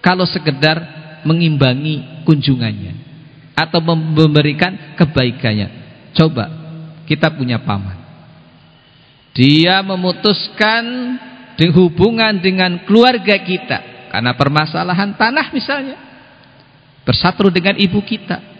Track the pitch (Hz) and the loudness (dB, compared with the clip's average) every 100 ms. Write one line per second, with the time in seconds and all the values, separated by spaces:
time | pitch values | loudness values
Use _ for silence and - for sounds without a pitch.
0 | 180 185 180 190 156 135 156 160 170 - | 0 0 -2 -2 -4 0 0 0 -6 -16
1 | - - 151 165 165 143 135 127 156 151 | -20 -8 -2 2 2 2 2 2 -4 -6
2 | - - - 151 139 127 117 104 95 104 | -8 -6 0 2 2 0 -2 -6 -10 -12
3 | - - - - - - 160 170 165 160 | -16 -20 -20 -20 -8 -4 -2 0 0 -2
4 | 160 156 156 147 147 147 180 190 - - | 0 4 4 4 2 0 -4 -4 -16 -2
5 | 160 139 127 113 117 107 98 - - - | 0 2 -2 -2 -2 -2 -4 -8 -20 -20
6 | - - 160 123 104 - - - - - | -6 2 2 0 -8 -10 -16 -16 -18 -20
7 | - 156 160 156 127 117 - 101 98 - | -6 -2 -2 -2 -4 -2 -2 -6 -6 -12
8 | - - - - - _ _ _ _ _ | -18 -20 -20 -20 -20 _ _ _ _ _
9 | _ _ _ - 135 151 170 190 190 190 | _ _ _ 2 4 6 4 2 0 -2
10 | 180 175 214 202 - - 214 226 233 254 | -2 0 0 0 -4 -2 0 0 -4 -6
11 | 247 254 - - - - 170 170 180 165 | -6 -8 -10 -20 -18 0 4 6 4 4
12 | 202 226 220 202 185 185 185 175 - 214 | 2 2 0 2 0 0 0 -2 2 4
13 | 247 247 185 196 175 185 - 110 - - | 6 4 0 0 0 -6 -4 -8 -8 -20
14 | - 104 120 120 139 151 156 165 180 180 | -8 -4 -2 0 0 0 -2 -4 -2 -2
15 | 202 202 220 285 277 285 - 285 269 285 | -2 0 0 0 -2 -6 -4 -6 -8 -14
16 | - - - - - - _ _ _ _ | -20 -20 -20 -20 -20 -20 _ _ _ _
17 | - - 180 185 196 180 180 202 196 196 | -4 0 0 2 2 2 0 0 0 0
18 | 196 220 - 175 - | -2 -8 -6 -10 -10